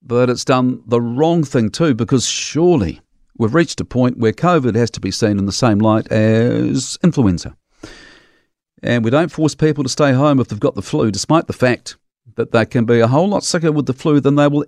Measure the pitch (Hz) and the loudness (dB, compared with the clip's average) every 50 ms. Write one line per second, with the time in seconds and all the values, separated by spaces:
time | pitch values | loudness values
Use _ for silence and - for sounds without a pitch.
0 | _ 123 117 120 127 123 123 120 - - 135 127 127 127 127 - - - 117 120 | _ -4 0 0 0 0 0 -4 0 0 0 2 2 0 -2 -4 -6 -2 -2 -2
1 | 120 117 117 127 151 160 170 175 156 131 - 131 113 104 - - 165 165 135 107 | -2 -2 -2 0 0 0 2 0 -2 0 0 -2 -2 -2 -2 -2 0 0 0 0
2 | 120 - - 127 110 - - - - - - 147 165 180 180 139 101 82 - - | -2 0 0 0 0 -2 -6 -8 -10 -6 -4 0 2 2 2 2 0 -2 -6 -10
3 | _ _ _ _ _ _ _ - 117 107 117 165 170 - - - 92 - - 120 | _ _ _ _ _ _ _ -4 -4 0 2 0 0 0 -2 -10 -10 -6 -2 0
4 | 127 - - - 113 110 107 - - 170 175 165 131 123 101 113 120 110 - - | 0 0 0 0 -2 -2 -2 0 0 2 2 2 0 0 0 0 -2 -2 -4 -6
5 | 101 98 95 - - 107 104 101 98 98 95 - - 123 107 101 107 110 110 110 | -8 -6 -4 -2 -2 0 0 0 -2 -2 -2 0 0 2 2 2 2 2 2 0
6 | - - - 113 110 110 110 113 113 120 113 117 120 120 - 135 127 - - - | 0 -2 0 0 2 2 2 2 2 0 0 0 -2 -2 -2 -2 -4 -6 -10 0
7 | - 180 151 - 127 101 90 80 - 73 73 _ _ _ _ _ - - - - | 0 0 2 2 2 2 2 -2 -4 -12 -18 _ _ _ _ _ -20 -20 -20 -20
8 | - - - _ _ _ _ _ _ _ _ _ _ _ _ _ - - 120 120 | -20 -20 -20 _ _ _ _ _ _ _ _ _ _ _ _ _ -6 -4 -2 -2
9 | 113 113 117 147 170 175 - - 156 151 - _ 151 156 151 143 143 127 - - | 0 0 2 0 0 0 -2 -2 -2 -2 0 _ 0 0 0 0 -4 -6 -2 0
10 | 151 139 131 127 143 151 143 135 120 - - 104 - 139 - - 98 - - 151 | 0 2 2 2 2 2 2 2 0 -2 -4 -4 -4 -4 -4 -4 -10 -6 -4 -2
11 | 147 113 98 98 - - 156 165 170 - - - - 127 120 - _ - - _ | 0 0 -2 -4 -2 0 0 0 0 -2 -4 -2 0 0 0 -2 _ -18 -20 _
12 | _ _ _ _ _ 123 107 - 113 - - 117 110 - - 131 117 107 120 117 | _ _ _ _ _ -20 -8 -8 -8 0 0 0 0 2 0 -2 2 2 4 4
13 | 113 113 127 143 175 202 208 - - - - 180 160 165 151 151 139 123 127 - | 4 4 4 2 2 0 -2 -2 -4 -2 -4 -2 0 0 0 0 -2 -2 -4 -4
14 | - 165 151 143 131 139 143 143 147 147 143 143 147 | 0 2 2 2 2 2 2 2 2 2 0 -2 -4